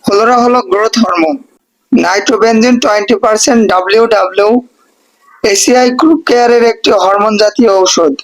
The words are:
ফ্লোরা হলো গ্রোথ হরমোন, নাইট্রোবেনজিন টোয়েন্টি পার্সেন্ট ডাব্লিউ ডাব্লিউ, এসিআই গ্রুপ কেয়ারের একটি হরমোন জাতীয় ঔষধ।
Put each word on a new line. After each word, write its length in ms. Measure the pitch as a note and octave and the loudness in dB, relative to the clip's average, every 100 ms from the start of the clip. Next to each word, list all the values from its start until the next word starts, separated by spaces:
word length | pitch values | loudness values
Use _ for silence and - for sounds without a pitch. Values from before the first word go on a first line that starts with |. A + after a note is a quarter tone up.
ফ্লোরা 320 | - G3+ A3+ B3 | 0 0 2 2
হলো 160 | A#3+ B3 F#3+ | 2 0 -2
গ্রোথ 220 | G3 A3 A3+ | -2 -2 0
হরমোন, 360 | A3 F3 D#3+ C#3 - _ _ _ _ | -2 0 -2 -4 -12 _ _ _ _
নাইট্রোবেনজিন 840 | B3+ E3+ F#3+ G4+ A3 A3 A3+ A#3+ B3 | -2 0 -2 -2 0 0 2 2 0
টোয়েন্টি 360 | A#3+ G#3 G3+ G#3 | 0 -2 -2 -2
পার্সেন্ট 440 | A3+ G#3+ - A#3 G#3+ | 0 -2 0 0 0
ডাব্লিউ 320 | F#3 F#3 G#3+ A3+ G#3 | -2 0 0 0 0
ডাব্লিউ, 360 | F#3+ G3 G#3 B3 B3 _ _ _ _ _ _ _ | -2 0 0 0 -4 _ _ _ _ _ _ _
এসিআই 440 | A3 G3+ - B3 B3+ B3 | -2 -2 2 2 2 0
গ্রুপ 200 | D#4+ D#4+ - | 0 0 0
কেয়ারের 380 | A#3+ A#3+ A#3+ | 0 2 2
একটি 260 | A#3 A3+ - G#3+ | 2 0 -2 0
হরমোন 320 | F#3 G3+ G#3+ G#3 | 0 0 -2 0
জাতীয় 340 | G#3+ - A3+ F#3+ | -2 2 0 2
ঔষধ। 320 | F#3 - E3 C3+ | 0 0 -2 -4